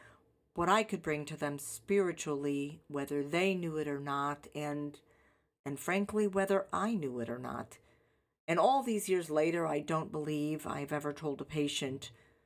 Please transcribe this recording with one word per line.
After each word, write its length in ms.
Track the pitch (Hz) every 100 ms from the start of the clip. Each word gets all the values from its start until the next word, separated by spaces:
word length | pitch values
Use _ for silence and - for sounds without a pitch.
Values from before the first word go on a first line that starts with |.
| - - _ _ _
what 140 | - 175
I 140 | 214
could 200 | 220 180
bring 220 | 165 151 147
to 100 | 156
them 220 | 147 143
spiritually, 1200 | - - - 202 180 170 160 143 143 143 143 156 -
whether 340 | 143 139 143
they 320 | 143 170 196
knew 220 | 185 170 156
it 100 | 147
or 140 | 143
not, 480 | 143 143 143 147 -
and, 440 | 151 147 147 147 147 _ _ _ _ _ _
and 140 | 139 143
frankly, 480 | - 190 202 214 208
whether 400 | 190 196 196 -
I 220 | 175 208
knew 260 | 220 139 123
it 100 | 117
or 80 | 120
not. 400 | 123 120 117 - _ _ _ _ _ _ -
And 100 | 170
all 240 | 202 269
these 260 | 247 214 190
years 220 | 185 160
later, 360 | 151 160 170 160
I 140 | 147
don't 300 | 151 160 165
believe 560 | 156 151 151 151 156 -
I've 260 | 147 143
ever 200 | 147 147
told 280 | 147 156 135
a 40 |
patient 680 | 139 156 143 - 139 135 - - _ _